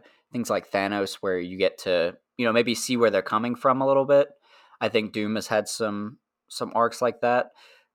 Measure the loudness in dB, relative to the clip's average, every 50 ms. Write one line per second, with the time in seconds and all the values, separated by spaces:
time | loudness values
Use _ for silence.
0 | _ -20 _ _ _ _ -8 -6 -4 -2 -2 -4 -2 -2 -2 -2 0 0 0 -2
1 | -2 -4 -4 -6 -4 -2 -2 -2 -4 -6 -2 0 0 0 0 -2 -2 0 2 2
2 | 2 0 -4 -8 _ _ _ -2 0 2 4 2 2 2 0 -4 -2 -2 0 2
3 | 4 4 4 2 0 0 -2 -2 0 -2 -4 0 0 0 2 2 2 2 2 2
4 | 4 4 4 4 4 2 -4 _ _ _ _ _ _ _ -10 -4 -4 0 0 0
5 | -2 -2 -4 -4 -4 -2 -4 -4 -4 -2 0 -2 -2 -2 -6 -4 -4 -4 -4 -6
6 | -8 -10 -12 _ _ _ _ _ _ -14 -10 -10 -8 -2 0 2 2 2 0 0
7 | -2 -2 -2 0 0 0 2 0 0 -4 _ _ -20 -20 -20 _ _ _ _